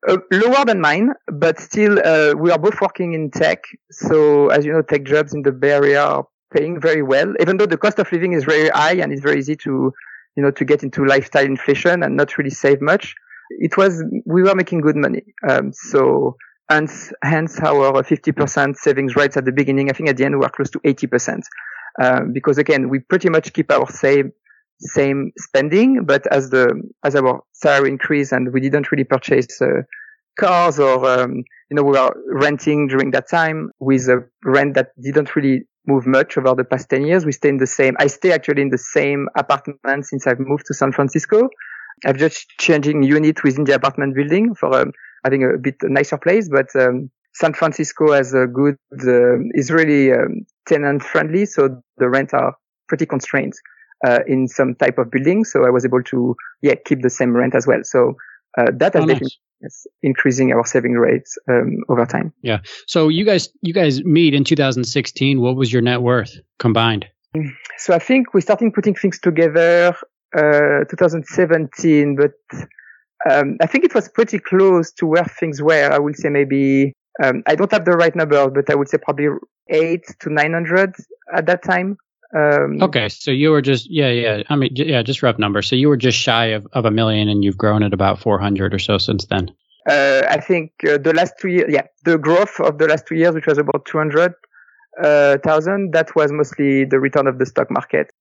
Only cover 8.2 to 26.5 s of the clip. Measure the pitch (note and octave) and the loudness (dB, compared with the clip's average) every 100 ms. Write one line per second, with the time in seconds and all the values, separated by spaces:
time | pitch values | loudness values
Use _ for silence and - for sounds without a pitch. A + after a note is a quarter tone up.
8.2 | F3+ E3+ C3+ D#3 D#3 - D3+ F#3 D3 C#3 | -2 -2 0 2 2 2 0 0 -2 -4
9.2 | C#3 C#3+ C3+ D3+ - C3 C3+ - - - | -2 -2 -2 -6 -4 -2 -2 -4 -20 -20
10.2 | _ - C#3+ C#3 C3+ D3 C#3 - C3+ C3+ | _ -2 -2 0 0 0 0 -2 2 2
11.2 | - D3 C#3 C3+ - C3+ F3 F3 C#3+ C#3 | 2 0 0 -2 -2 0 2 0 -2 0
12.2 | D3 - C#3 D3 C#3 C#3 D3 F#3+ - - | -2 -2 -6 -2 2 2 2 0 -2 -18
13.2 | _ - - - E3 - G3 E3 D#3+ - | _ -20 -18 -6 -4 2 2 0 -6 -8
14.2 | - E3+ F#3 F#3+ E3 E3+ D3+ D3+ C#3 B2 | -2 2 4 2 0 0 0 0 -2 -4
15.2 | - - D3 C3 C3+ C#3 - C#3+ C3 C#3 | -8 -8 0 0 -2 -10 -2 2 2 2
16.2 | C3 B2+ - _ _ D3+ D3+ - - - | -2 -6 -20 _ _ -2 -2 -10 -20 -8
17.2 | C#3 D#3+ D#3+ - D#3 C#3+ C3+ C3+ C3 C#3+ | -2 -2 -4 -4 0 2 2 0 0 -2
18.2 | - C#3+ C#3+ - C#3 C#3 - C3+ C3+ B2+ | -2 -2 -2 -2 -2 -2 -2 0 0 0
19.2 | C#3+ C#3+ C3 C3+ C#3 C3+ C#3 C3 C#3+ B2+ | 0 0 -2 -2 0 0 -2 -2 -2 0
20.2 | C3+ C#3 C3+ - C#3 - D3 C3+ B2+ B2 | -2 0 -2 -2 -8 -2 -2 -2 -2 -2
21.2 | - - - - - - - - B2+ B2+ | -4 -8 -12 -18 -18 -18 -18 -2 0 0
22.2 | - C3 C#3 C#3 C#3+ C#3+ C3 C3+ - F#3 | -2 -4 -2 0 0 0 0 -4 -2 -2
23.2 | F#3 D#3+ - - D3 C3 B2+ - C#3 C#3 | 2 0 -2 -6 0 0 -2 -2 0 2
24.2 | C3+ _ _ _ _ _ C3+ - C#3 C#3 | 0 _ _ _ _ _ -6 -2 0 -2
25.2 | C3+ - - - F3 F3+ B3 C4 E3+ C#3+ | -6 -10 -4 -2 0 2 4 2 2 0
26.2 | - C#3 C3+ | 2 -2 2